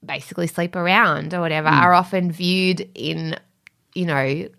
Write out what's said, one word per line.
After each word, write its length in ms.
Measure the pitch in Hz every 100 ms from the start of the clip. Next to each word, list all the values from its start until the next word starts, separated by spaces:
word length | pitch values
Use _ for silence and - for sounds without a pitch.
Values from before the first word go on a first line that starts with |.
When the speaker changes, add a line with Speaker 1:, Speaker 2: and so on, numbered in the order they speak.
Speaker 1:
basically 420 | - 143 - - 170
sleep 300 | - 170 185
around 580 | 175 190 214 147 151
or 60 | 180
whatever 280 | 165 156 156
Speaker 2:
Mm. 140 | 147
Speaker 1:
are 120 | 175
often 360 | 180 180 190 180
viewed 580 | 165 175 185 185 180 -
in, 420 | - 139 160 160 160 _ _ _ _ _
you 100 | - 180
know, 420 | 143 135 139 190